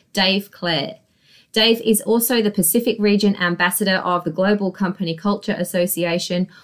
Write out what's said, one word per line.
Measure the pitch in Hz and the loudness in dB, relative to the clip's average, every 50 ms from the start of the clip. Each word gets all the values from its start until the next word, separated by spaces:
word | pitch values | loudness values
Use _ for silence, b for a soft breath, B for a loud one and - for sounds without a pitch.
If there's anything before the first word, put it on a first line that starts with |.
| B B - | B B -2
Dave | 202 190 190 196 202 196 - | 0 0 2 0 0 -4 -6
Clare. | - - 180 170 160 143 143 - - - _ b b b b b b b b b b | -10 -8 -4 -4 -2 -2 -4 -6 -10 -14 _ b b b b b b b b b b
Dave | 220 220 233 233 226 - | 2 4 4 4 2 2
is | 220 220 208 | 2 2 2
also | - - 220 233 233 - 254 233 214 | 2 0 0 2 2 2 2 2 2
the | 208 | 0
Pacific | 208 - 175 - - 247 240 247 214 208 | 0 0 0 2 2 0 0 0 0 0
Region | 208 208 202 202 208 202 196 | 2 2 4 4 4 2 2
Ambassador | - 180 175 175 175 175 180 - - 214 196 190 | 2 0 -2 0 0 0 0 0 0 0 0 0
of | 185 - 180 175 175 170 | 0 0 0 -2 -2 -2
the | 165 | -2
Global | 160 180 190 202 214 202 196 185 | -2 0 0 2 2 0 0 -4
Company | 185 - 196 180 196 - 190 165 165 | -4 -2 -4 -4 -2 -4 -4 -6 -4
Culture | 165 - 202 208 208 - - 190 - | -4 -2 -2 -2 -2 -2 -4 -4 -4
Association, | 175 - - 180 175 185 - 170 170 170 170 180 - - 180 180 185 - B B | -4 -4 -2 -2 -2 -2 -2 -2 -2 -2 -2 -2 -2 -2 -2 -2 -2 -4 B B